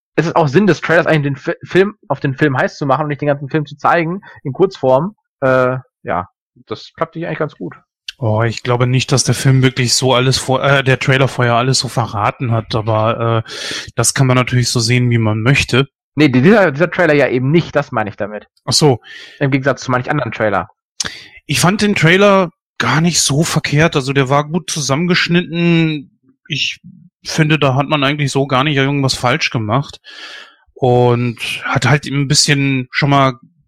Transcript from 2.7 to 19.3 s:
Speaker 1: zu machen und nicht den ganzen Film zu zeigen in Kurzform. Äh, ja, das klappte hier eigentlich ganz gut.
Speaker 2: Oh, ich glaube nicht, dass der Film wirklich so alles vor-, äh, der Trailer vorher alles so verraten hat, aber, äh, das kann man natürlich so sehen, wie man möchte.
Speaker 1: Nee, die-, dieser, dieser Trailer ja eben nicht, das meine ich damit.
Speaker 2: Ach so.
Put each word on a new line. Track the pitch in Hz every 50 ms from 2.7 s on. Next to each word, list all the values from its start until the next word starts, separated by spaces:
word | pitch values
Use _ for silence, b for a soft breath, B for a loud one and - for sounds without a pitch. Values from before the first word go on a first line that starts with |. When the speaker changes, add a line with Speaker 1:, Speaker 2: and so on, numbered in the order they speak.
| -
Speaker 1:
zu | - 151
machen | 139 131 135 151
und |
nicht | 147 147 139
den | 147
ganzen | 147 143 143 151 127
Film | - 160 151
zu | 151 147
zeigen | - - 151 143 170 160 160 180 202 B B B B B
in | 139 131
Kurzform. | - 185 196 - - - 131 131 135 160 202 214 _ _ _ _ _
Äh, | 139 131 131 131 127 127 131 131 - _ _ _ _
ja, | - - 87 90 - _ _ _ _ _ _ -
das | _ 107 - - - _
klappte | - 165 - _ 165
hier | 165
eigentlich | 170 160 -
ganz | 156 151 -
gut. | _ 185 160 - - _ _ _ _ _ - - _
Speaker 2:
Oh, | 127 110 107 110 117
ich | 117 107 - -
glaube | 123 123 120 127
nicht, | 123 127 131 - - 143
dass | 127 -
der | - 123
Film | - - 139 131 131 127
wirklich | 131 123 - 127 117 -
so | - 127 127 127
alles | 120 127 131 127
vor-, | - - - 131 131
äh, | 139 139 139 139 131
der | 131 131 123
Trailer | - - 131 131 139 123
vorher | - - 123 120 120
alles | 117 120 131 131 -
so | -
verraten | 120 - 135 113 101 - 104 104 123 - - 139 117
hat, | 117 113 110 - -
aber, | 117 104 113 110 110 110 113 113 - 117 117 113 113 110
äh, | - - - - - - - - - _
das | - 117 - -
kann | - 135
man | 127 123
natürlich | 127 123 - 123 123 120
so | - - 127
sehen, | 113 113 123 123 123 120
wie | 117 117
man | 113 107 107 110
möchte. | 107 123 143 135 117 - - 123 143 - _ _ _ _ _
Speaker 1:
Nee, | 139 151
die-, | 147 120 127
dieser, | 127 180 220 220 190 165 135
dieser | 139 180 175
Trailer | - - 180 156 147
ja | 143 131 -
eben | 110 127 127 135
nicht, | 151 175 - - -
das | 147 139 - 131
meine | 113 107 98
ich | 95
damit. | - 104 98 107 104 - _ _ _ _
Speaker 2:
Ach | 117 113
so. | - 160 147 123 - B B B B B B